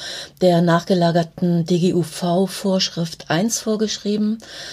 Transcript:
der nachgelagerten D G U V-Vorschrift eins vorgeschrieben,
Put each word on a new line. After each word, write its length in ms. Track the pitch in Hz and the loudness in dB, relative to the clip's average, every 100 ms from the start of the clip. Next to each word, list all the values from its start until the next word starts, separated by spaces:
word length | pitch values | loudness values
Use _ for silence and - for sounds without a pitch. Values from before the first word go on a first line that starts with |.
| - - - - | -14 -12 -14 0
der 220 | 180 170 | 4 4
nachgelagerten 1040 | 175 170 170 190 170 170 165 - 175 170 165 | 4 2 2 2 4 2 0 -2 0 2 2
D 140 | 180 | 2
G 140 | 180 | 2
U 100 | 175 | 2
V-Vorschrift 1200 | 160 - 180 175 190 - 202 190 185 - 170 - - | -2 -4 -2 0 0 -2 -2 0 -2 -4 -8 -8 -4
eins 300 | 165 226 - | -2 0 -2
vorgeschrieben, 800 | - 214 214 - 202 214 214 220 - - - | -4 -2 -2 -4 -4 -2 -2 -4 -10 -16 -16